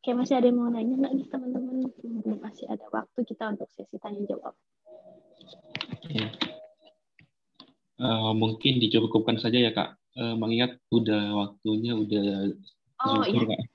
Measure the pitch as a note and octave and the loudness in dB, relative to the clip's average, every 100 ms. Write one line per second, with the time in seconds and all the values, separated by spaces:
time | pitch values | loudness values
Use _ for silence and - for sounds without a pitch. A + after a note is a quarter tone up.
0 | - A#3+ B3+ C4 A#3+ A#3+ A#3+ A#3 A3+ C4 | 0 0 4 6 6 4 0 0 0 0
1 | C4+ C4+ - C4 B3+ B3+ B3+ B3+ C4 - | 0 0 -4 -8 -6 -6 -4 -4 -4 -6
2 | A#3 A#3 A3 G#3+ G#3+ - - G#2+ A2 A2 | -8 -6 -4 -4 -8 -12 -8 -8 -6 -6
3 | - - A#3 G#3 A3 G#3 - - G3 G3+ | -6 -6 -6 -4 -6 -6 -10 -14 -14 -12
4 | G3+ G3+ G3+ G3 - _ _ _ - - | -10 -8 -6 -6 -8 _ _ _ -20 -20
5 | - - _ _ - - - - - - | -20 -20 _ _ -20 -20 -14 -12 -10 -12
6 | E3 G#2+ G#2+ - - - - _ - _ | -6 -4 -4 -6 -8 -8 -20 _ -20 _
7 | _ _ _ _ _ _ - _ _ - | _ _ _ _ _ _ -20 _ _ -4
8 | B2 A2+ A2 A2 A2+ A2 - B2+ A2 A2+ | 0 2 2 2 2 2 2 4 4 4
9 | A2+ A2 A2 A2+ A#2 B2 A#2 G#2 - - | 4 2 2 0 2 4 4 2 -4 -8
10 | _ B2+ A#2 A2+ A2 A2+ B2 - _ A#2 | _ -6 -4 -2 0 0 0 -4 _ 2
11 | A2+ G#2+ G#2 G#2 G2+ - A2 G#2+ A#2 A2+ | 4 2 2 0 -2 -4 -2 0 0 -2
12 | G#2 G#2 G2+ G2 G2 - - _ _ - | 0 2 2 0 -2 -4 -16 _ _ -4
13 | C4+ C4+ - A#3+ - - - | 0 2 2 2 2 -2 -6